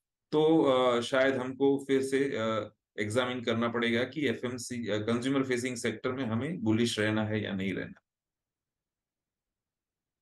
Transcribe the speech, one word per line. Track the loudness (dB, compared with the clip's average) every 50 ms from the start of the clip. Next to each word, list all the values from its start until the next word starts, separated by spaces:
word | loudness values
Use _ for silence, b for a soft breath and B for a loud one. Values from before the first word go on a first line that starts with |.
| _ _ _ _ _ _
तो, | 2 2 4 6 6 6
अ, | 6 4 4 4 4 4 2 2
शायद | 0 0 2 4 4 4 2
हमको | 0 -4 -6 -2 2 4 4 4 2 2
फिर | 2 2 2
से, | 2 2 0 0 0
अ, | 0 -2 -2 -2 0 -2 -2 -4 -6 -12 _ _ _ _ -4
examine | -4 0 0 0 0 0 -2 -4 -2
करना | -2 0 0 0 0
पड़ेगा | 0 0 0 0 0 0 -2
कि | -2 -4 -2 -2 -2
एफ़एमसी, | -2 -2 -4 -6 -6 -8 -8 -8 -8 -6 -4 -2
अ, | -2 -2
consumer | 0 0 -2 0 0 0 0 0
facing | 0 0 0 -2 -2 -4 -4
sector | -4 -4 -4 -4 -4 -4 -4
में | -4 -4 -4
हमें | -2 -2 -2 -2 -4 -6 -2
bullish | 0 0 2 2 2 0 0 0
रहना | 0 0 0 0 -2
है | -2 -2 -2
या | -2 -4
नहीं | -4 -4 -4 -4 -4
रहना। | -4 -8 -10 -12 -18 _ _ _ _ _ _ _ _ _ _ _ _ _ _ _ _ _ _ _ _ _ _ _ _ _ _ _ _ _ _ _ _ _ _ _ _ _ _ _ _ _ _ _ _